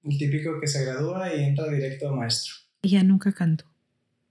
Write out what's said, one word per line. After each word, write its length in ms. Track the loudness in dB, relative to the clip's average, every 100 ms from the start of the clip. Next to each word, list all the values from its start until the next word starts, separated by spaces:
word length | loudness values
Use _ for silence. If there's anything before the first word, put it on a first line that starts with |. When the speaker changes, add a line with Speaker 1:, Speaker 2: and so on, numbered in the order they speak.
Speaker 1:
El 140 | -2 0
típico 420 | 0 0 -2 -4
que 80 | -2
se 160 | -2 -2
gradúa 500 | -2 -4 -2 -4 0
y 80 |
entra 240 | 2 0 0
directo 400 | -2 -2 -4 -4
a 60 | -2
maestro. 380 | -2 -4 -6 -14 _ _
Speaker 2:
Y 80 | 2
ya 140 | 4
nunca 280 | 6 4 2
cantó. 340 | 0 0 0 -4 _ _ _ _ _ _